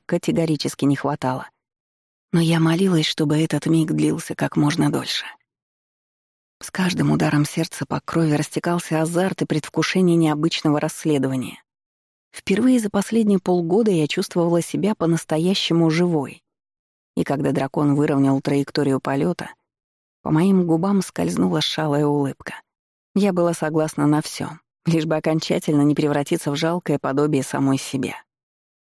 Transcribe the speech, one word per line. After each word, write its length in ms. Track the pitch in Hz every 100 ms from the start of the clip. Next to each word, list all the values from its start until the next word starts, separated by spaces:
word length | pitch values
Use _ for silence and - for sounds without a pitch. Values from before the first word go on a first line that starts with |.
категорически 800 | - 175 - 165 160 151 - -
не 100 | 139
хватало. 540 | 139 139 151 131 131 - _ _ _ _ _ _ _ _
Но 80 | 170
я 200 | 165 165
молилась, 460 | 160 165 190 165 156
чтобы 360 | - 151 151
этот 220 | 160 147
миг 280 | 160 160 160
длился 420 | 156 151 156 -
как 220 | - 143 160
можно 360 | 147 165 147
дольше. 320 | 147 127 - - - _ _ _ _ _ _ _ _ _ _ _ _
С 100 | -
каждым 420 | - 185 165 143
ударом 340 | 151 156 147 151
сердца 400 | - 165 - 143
по 140 | 143
крови 340 | - 165 160
растекался 640 | 147 151 151 175 170 - 156
азарт 420 | 160 170 190 -
и 40 | -
предвкушение 680 | 151 - - 156 185 180 170
необычного 640 | 160 151 165 - 156 147
расследования. 840 | 156 - 160 143 135 131 101 - _ _ _ _ _ _ _
Впервые 480 | - - 196 254 254
за 120 | 214
последние 480 | 202 - 226 214 190
полгода 520 | - 180 165 196 220
я 160 | 175 147
чувствовала 540 | - - 180 170 170
себя 340 | 160 147 190
по-настоящему 920 | 214 165 165 - 156 175 196 - 170 165
живой. 540 | 160 175 160 127 - _ _ _ _ _ _ _ -
И 80 |
когда 280 | 170 143 147
дракон 420 | 143 139 160 147
выровнял 460 | 143 156 139 135 135
траекторию 580 | - 143 135 - 143 131
полета, 500 | - 139 165 170 - - _ _ _ _ _ _
по 80 | 147
моим 360 | 156 190 190 175
губам 340 | 165 190 196
скользнула 640 | - - 170 170 185 165
шалая 420 | - - 156 143
улыбка. 560 | 147 147 139 - - - - _ _ _ _ 196
Я 120 | 202
была 220 | 175 170
согласна 520 | 165 156 156 156 - 147
на 140 | 151
все, 300 | - - 151 156 _ _
лишь 220 | - 165 160
бы 100 | 156
окончательно 680 | 160 160 - 170 - 147
не 120 | 147
превратиться 560 | 147 151 147 139 170 151
в 60 | 143
жалкое 420 | 160 175 - 143
подобие 440 | 135 135 151 143
самой 360 | - 139 135 135
себя. 360 | - 135 104 - - _ _ _ _ _